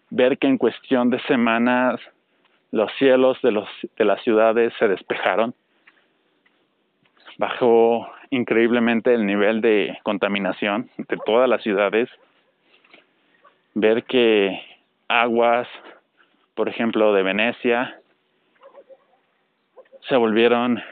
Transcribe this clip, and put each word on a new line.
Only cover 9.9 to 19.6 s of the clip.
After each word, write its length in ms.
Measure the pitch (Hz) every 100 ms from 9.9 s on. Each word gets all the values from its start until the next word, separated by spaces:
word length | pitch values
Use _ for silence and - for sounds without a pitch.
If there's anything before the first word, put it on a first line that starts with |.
| -
contaminación 880 | - 101 101 101 95 90 107 101 - -
de 200 | - -
todas 240 | - 113 127
las 140 | 123
ciudades. 460 | 113 98 101 104 123 - _ _ _ _ _ _ _ - _ _ _ _ _ _ _
Ver 300 | 107 107 113
que 560 | - 131 117 110 98 - - - _ _ -
aguas, 600 | 117 120 117 117 120 123 - - - _ _ _ _ _
por 140 | - 107
ejemplo, 440 | 101 117 110 107
de 100 | 101
Venecia, 800 | 95 98 113 117 123 120 127 - _ _ _ _ _ _ - - - - _ _ _ _ _ _